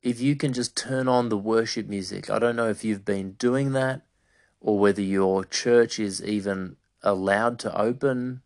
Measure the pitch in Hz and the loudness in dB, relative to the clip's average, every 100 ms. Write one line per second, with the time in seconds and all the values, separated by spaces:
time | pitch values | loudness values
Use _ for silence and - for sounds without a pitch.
0 | 127 117 131 143 147 123 120 - - 131 | -4 -2 0 0 -2 -2 -4 -6 -4 -2
1 | 127 123 120 107 104 113 113 - 101 101 | 2 2 2 0 2 2 2 -2 -4 -6
2 | 92 98 98 104 117 117 113 107 110 101 | -6 -10 -4 0 0 0 -2 -2 -2 -4
3 | 101 98 95 95 123 131 139 135 131 131 | -2 -4 -4 -2 0 2 0 0 -2 -4
4 | _ _ _ _ _ _ - 104 101 101 | _ _ _ _ _ _ 0 4 4 4
5 | 98 98 95 95 95 - 123 120 113 - | 0 2 2 2 0 -4 4 4 4 0
6 | 104 95 - 104 98 95 92 - _ _ | -4 -4 -4 -2 -2 -4 -6 -12 _ _
7 | 98 98 95 98 117 120 107 - 107 127 | 0 0 2 2 2 -2 -6 -2 -2 0
8 | 139 127 127 127 | -2 -2 -4 -10